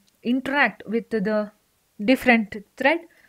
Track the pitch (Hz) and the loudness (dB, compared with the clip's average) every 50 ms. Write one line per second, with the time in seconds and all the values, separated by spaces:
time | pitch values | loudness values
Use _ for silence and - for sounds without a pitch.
0 | _ _ _ _ - 226 247 269 262 262 269 285 269 226 - - - - 208 233 | _ _ _ _ -4 -2 -2 -2 -2 -2 -2 0 0 0 -2 -6 -8 -6 -4 -6
1 | 214 - - 220 185 214 214 214 208 208 - _ _ _ _ _ _ _ _ - | -4 -4 -4 -4 -2 0 0 -2 -2 -4 -8 _ _ _ _ _ _ _ _ -4
2 | 208 202 262 262 - 254 240 226 220 190 - 214 202 _ _ - 254 269 320 339 | 0 2 2 2 4 4 4 4 2 -2 -8 -14 -16 _ _ -2 0 0 0 0
3 | 330 - _ _ _ | -4 -10 _ _ _